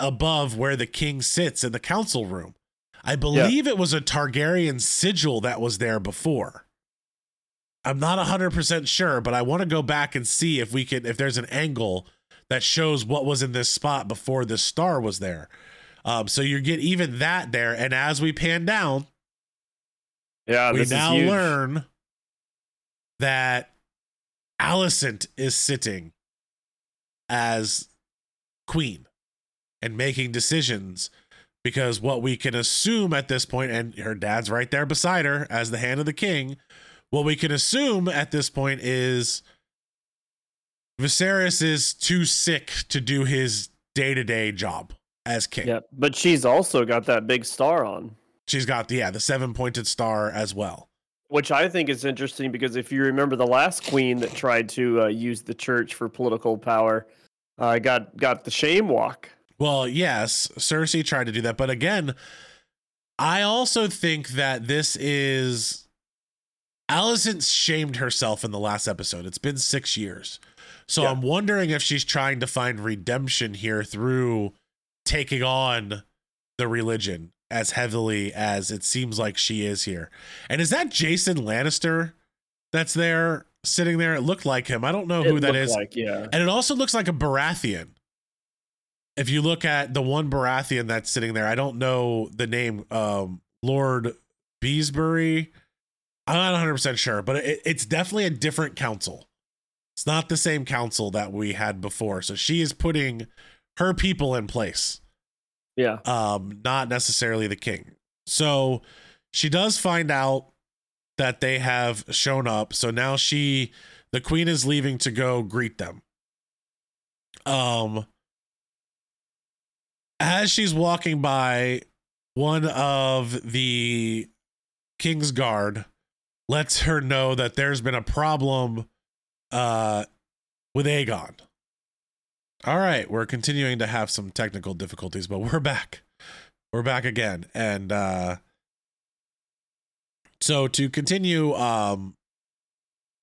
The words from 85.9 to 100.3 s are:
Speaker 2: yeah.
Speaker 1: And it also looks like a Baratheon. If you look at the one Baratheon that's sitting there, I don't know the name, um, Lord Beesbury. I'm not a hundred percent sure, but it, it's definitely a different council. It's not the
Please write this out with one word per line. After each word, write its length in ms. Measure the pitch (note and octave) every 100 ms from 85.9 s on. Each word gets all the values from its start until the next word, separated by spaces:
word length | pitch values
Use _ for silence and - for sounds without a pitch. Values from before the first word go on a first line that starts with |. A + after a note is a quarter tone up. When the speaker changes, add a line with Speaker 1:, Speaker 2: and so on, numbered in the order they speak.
| A#2
Speaker 2:
yeah. 300 | G#2+ G2+ G#2+
Speaker 1:
And 120 | D#3
it 60 | F3
also 260 | G#3+ A#3+
looks 180 | C4 C4+
like 160 | A#3 F3+
a 40 |
Baratheon. 800 | D#3 D3+ C3+ D3+ E3 A#2 F2 E2 - _ _ _ _ _ _ _ _ _ _ _ -
If 140 | B2+
you 100 | D3
look 240 | D3+ E3
at 300 | D#3+ D3 C#3
the 80 | C3+
one 260 | C3 D3 D3
Baratheon 600 | C3+ B2+ C3 C3 B2+ A2+
that's 220 | A2+ -
sitting 220 | - A2+
there, 140 | A2 G#2+
I 80 |
don't 240 | A#2+ C#3 A#2+
know 500 | C3 B2+ B2 A2+ A2
the 120 | G#2+ A#2
name, 380 | A#2+ A#2+ G#2+ -
um, 500 | A2+ G#2+ G2+ F#2+ F2+ - _
Lord 520 | B2 C3+ C3+ B2+ A#2 - _ _ _ _
Beesbury. 920 | B2+ D3+ D3 C#3 D#3+ E3 D#3+ D#3+ D#3+ _ _ _ _ _ _ _
I'm 120 | - E3
not 180 | F#3
a 20 | F3+
hundred 180 | D#3+
percent 260 | C3+ C#3 B2
sure, 200 | - G#2
but 160 | F#2+ C#3
it, 240 | C3+ D3+ E3
it's 180 | D#3+
definitely 420 | - E3 F3+ G#3+ F#3+
a 40 |
different 460 | C3 D3+ D3 D3+ -
council. 520 | C3+ G#2 - F2 - _ _ _ _ _ _ -
It's 100 | -
not 220 | D#3+
the 80 | D#3+